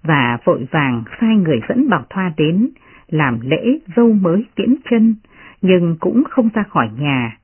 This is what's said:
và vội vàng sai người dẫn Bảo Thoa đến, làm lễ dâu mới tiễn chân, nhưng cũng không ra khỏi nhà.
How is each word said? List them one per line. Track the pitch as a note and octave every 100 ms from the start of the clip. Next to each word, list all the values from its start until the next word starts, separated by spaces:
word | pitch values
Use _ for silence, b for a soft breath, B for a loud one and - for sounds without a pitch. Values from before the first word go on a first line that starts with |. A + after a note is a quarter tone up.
và | - D3+ A#2+ A#2+
vội | - E3 C#3
vàng | D#3+ C#3 A#2+ A2+ -
sai | A3+ A3
người | E3 A#2+ -
dẫn | B3 C#4+
Bảo | E3+ -
Thoa | F#3+ F#3 D#3
đến, | D3+ F3+ C4 b b b b
làm | D#3 C#3 A2+
lễ | B2 D#3 A#3 D4+ - E3+
dâu | A#3
mới | G#3 F3+ F#3 B3
tiễn | - G#3+ C#4 -
chân, | A#3 A3+ G#3+ B B B B
nhưng | F#3 F#3 E3+ D#3+
cũng | F3+ A3+ D#4+
không | - A3+
ra | G#3+
khỏi | G3+ D#3+ A2+ A2+
nhà. | D3 C3 A#2 -